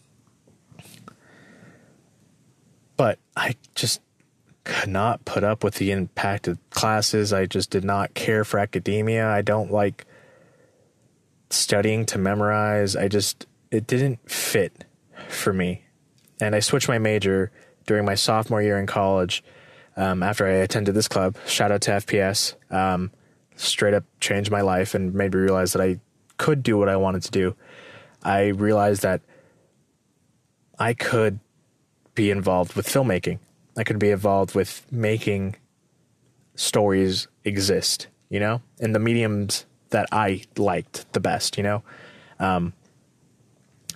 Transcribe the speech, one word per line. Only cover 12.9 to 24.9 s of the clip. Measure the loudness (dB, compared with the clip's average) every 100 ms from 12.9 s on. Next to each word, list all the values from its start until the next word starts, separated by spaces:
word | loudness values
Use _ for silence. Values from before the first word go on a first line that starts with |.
I | 0 0
just, | 0 -2 -6 -14 _ _
it | -4 0
didn't | 0 0 -2 -8
fit | -6 -2 0 0 -4 -20 _ _ -20 -14
for | -4 -2
me. | 0 -2 -4 -12 _ _ _ _ _
And | 0
I | 0
switched | 2 0 0
my | 0
major | 2 0 2 0 -2 -6 -20 _ -2
during | 0
my | 0
sophomore | 0 0 0 0 0
year | 2 0
in | -2
college, | 0 2 2 0 -4 -10 -20 -20 -20 -18 -4
um, | -2 0
after | -2 0 2
I |
attended | 2 2 0 0
this | 0 0
club. | 0 -2 -4 -6
Shout | 0 2
out | 2
to | 0
F | -2 0
P | 0
S. | 0 0 -4 -6 _
Um, | -2 0 0 -4 -10 _ _ _ -8
straight | -4 0 2
up | 2 -2 _
changed | -2 -2 0
my | 0
life | 2 0 0